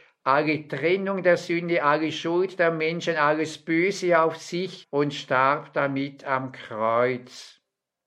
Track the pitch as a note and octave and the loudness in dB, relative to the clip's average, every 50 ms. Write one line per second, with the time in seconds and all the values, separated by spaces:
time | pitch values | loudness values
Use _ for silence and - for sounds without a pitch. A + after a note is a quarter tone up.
0 | - _ _ _ - C3+ C3+ D3 D#3 D3+ D3+ C#3 D3+ - D#3 C3 C#3+ E3+ F#3 G3 | -20 _ _ _ 0 2 2 2 2 2 0 -2 -4 -8 -8 -2 0 0 0 2
1 | G3 F#3+ G3 F#3 F3 F3+ F3 F3 F3 - E3+ E3+ F3 E3+ E3+ D#3+ C#3+ C#3+ D3+ D#3 | 0 -2 -4 0 4 4 2 2 2 -2 -4 -2 -2 0 -2 2 2 2 2 2
2 | D#3+ D#3 D3+ - - E3 E3+ F3 F#3+ F#3+ F#3 - E3+ E3 E3 D#3 D#3 D#3+ E3+ E3+ | 0 -2 -4 -4 -4 -2 0 0 0 -2 0 2 2 2 2 0 -2 -2 -4 -4
3 | F3 E3+ E3 D#3 D3 D3 D#3 D#3+ D#3 D#3 - - - F3+ E3 E3 F3 G3 F#3+ F#3 | -4 -2 0 2 2 2 2 2 -2 -4 -6 -12 -4 -2 0 2 2 0 0 -2
4 | F#3 F3 E3+ D#3+ D#3+ D#3+ D3+ - - - F3 F3 F#3+ F3+ - - - - - C#3+ | 0 4 4 4 4 4 0 -4 -12 -8 -6 -6 -6 -6 -10 -16 -14 -4 -2 0
5 | D3 D3 D3 - - - C3+ B2+ C3 C3+ D3 D#3 D#3 - - D3+ C#3 C#3 C#3 C3+ | 0 0 -2 -6 -4 0 2 4 4 4 2 0 -4 -6 -4 -2 -2 -2 -2 -4
6 | C#3 C#3+ C#3 - - D3 C3+ C3 C3+ C3 C3 - - - A#2 G#2+ A2 A2+ A2+ A#2+ | -6 -6 -8 -12 -6 -4 -4 -2 -4 -6 -12 -14 -14 -10 -6 -2 0 0 2 2
7 | B2 B2+ B2+ B2 B2+ - - - - - - _ _ _ _ _ _ _ _ _ | 2 0 0 -4 -10 -16 -20 -20 -20 -20 -20 _ _ _ _ _ _ _ _ _
8 | _ | _